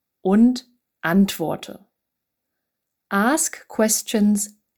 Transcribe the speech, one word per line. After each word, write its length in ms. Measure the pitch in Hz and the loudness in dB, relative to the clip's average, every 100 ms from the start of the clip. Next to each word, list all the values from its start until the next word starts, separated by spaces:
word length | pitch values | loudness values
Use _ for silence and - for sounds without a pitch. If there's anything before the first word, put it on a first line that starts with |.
| _ _ | _ _
und 480 | 185 202 240 254 - _ _ _ | 0 4 4 2 -8 _ _ _
antworte. 840 | 160 190 196 - 156 - - - _ _ _ _ _ _ _ _ _ _ _ _ - | -2 2 2 0 -8 -8 -12 -20 _ _ _ _ _ _ _ _ _ _ _ _ -6
Ask 580 | 196 220 311 - - - | -2 0 0 -4 -8 -14
questions 880 | - 220 - - 220 208 208 - - _ | -2 0 -2 -4 0 2 0 -4 -12 _